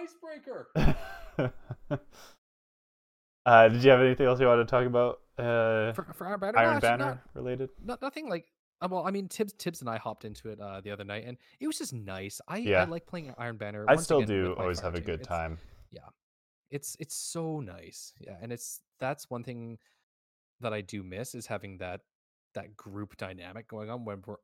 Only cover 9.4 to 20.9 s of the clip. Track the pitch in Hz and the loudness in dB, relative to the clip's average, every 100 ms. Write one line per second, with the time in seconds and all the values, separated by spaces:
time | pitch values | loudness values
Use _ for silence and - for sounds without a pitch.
9.4 | 208 - 180 165 123 110 117 107 110 104 | -6 -4 -8 -6 -6 -6 -6 -10 -12 -12
10.4 | 113 104 101 98 101 101 98 104 117 123 | -14 -12 -10 -10 -10 -10 -8 -10 -10 -16
11.4 | _ - 294 - 262 123 98 95 101 - | _ -10 -8 -6 -8 -10 -8 -8 -10 -12
12.4 | - 190 226 - 165 165 - 180 143 123 | -10 -6 2 2 2 -2 -10 -12 -12 -10
13.4 | 120 110 104 104 107 156 165 151 110 98 | -10 -8 -10 -4 4 4 4 2 2 0
14.4 | 92 90 90 85 90 85 82 82 85 85 | 0 -2 -2 -2 -4 -6 -6 -6 -6 -6
15.4 | 80 82 - - - 87 - _ _ _ | -6 -10 -14 -20 -20 -20 -20 _ _ _
16.4 | _ _ - 143 - - - - - 170 | _ _ -14 -12 -12 -12 -12 -10 -8 -6
17.4 | 165 151 107 90 82 - - - - 92 | -6 -6 -8 -12 -18 -18 -20 -20 -18 -14
18.4 | 117 120 - - _ - 131 147 - 120 | -10 -10 -10 -14 _ -8 -6 -6 -8 -10
19.4 | 120 120 117 113 _ _ _ _ _ _ | -10 -12 -12 -16 _ _ _ _ _ _
20.4 | _ - 120 107 95 | _ -10 -6 -6 -8